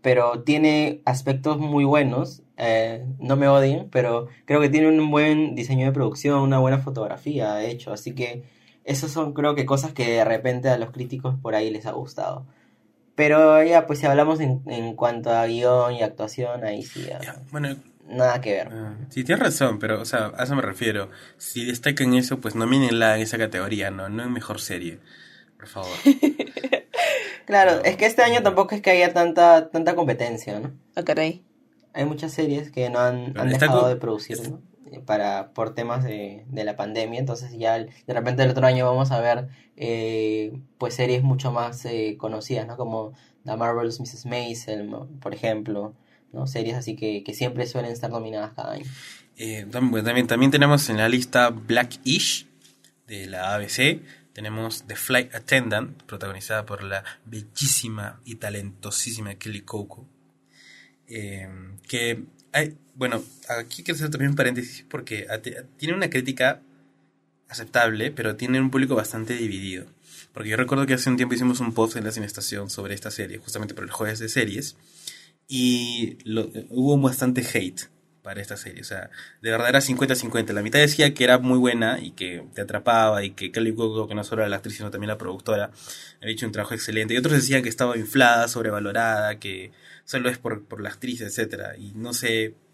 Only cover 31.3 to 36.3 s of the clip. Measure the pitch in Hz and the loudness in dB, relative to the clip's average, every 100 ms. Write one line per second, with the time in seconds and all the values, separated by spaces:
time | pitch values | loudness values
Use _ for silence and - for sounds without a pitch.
31.3 | 165 _ _ _ _ _ - 143 147 160 | -2 _ _ _ _ _ -4 -4 -4 -6
32.3 | - 156 143 147 - 123 123 123 123 123 | -2 0 -2 -4 -4 -2 2 2 0 -6
33.3 | 135 131 131 147 127 123 127 120 107 - | -2 0 4 4 6 4 2 -2 -4 -6
34.3 | 113 120 156 - _ - - 131 107 101 | -10 -8 -12 -16 _ -20 -18 -4 0 0
35.3 | 98 - - 110 120 117 123 127 107 101 | -2 -6 -6 -6 -4 -4 -2 -4 -6 -10